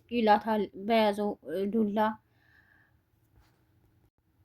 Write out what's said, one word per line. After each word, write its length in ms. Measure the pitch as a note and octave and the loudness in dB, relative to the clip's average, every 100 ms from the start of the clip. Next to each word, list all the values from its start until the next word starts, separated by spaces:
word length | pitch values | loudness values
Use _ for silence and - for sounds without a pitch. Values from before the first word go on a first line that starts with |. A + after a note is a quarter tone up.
| - | -8
ይላታል 540 | A#3+ G#3+ G#3 A3+ G#3+ F#3+ F#3 | 0 4 4 2 -2 -4 -8
በያዘው 500 | G3+ A3+ G#3+ G3+ G#3 - B2+ E3+ G3+ | 0 2 2 0 -4 -6 -8 -6 -2
ዱላ። 300 | A3+ G#3 G#3 G#3+ A3+ _ _ _ _ _ _ _ _ _ _ _ _ _ _ _ _ _ _ _ _ _ _ | -2 -2 0 -2 -2 _ _ _ _ _ _ _ _ _ _ _ _ _ _ _ _ _ _ _ _ _ _